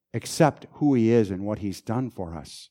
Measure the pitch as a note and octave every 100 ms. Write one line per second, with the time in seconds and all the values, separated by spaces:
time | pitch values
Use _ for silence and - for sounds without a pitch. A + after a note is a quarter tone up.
0 | _ A#2 - - D#3 - - - D3 C3
1 | A2+ A#2 G2 F#2+ G2+ A2 G#2 F2+ - A#2
2 | B2+ G#2 F2 E2 - - -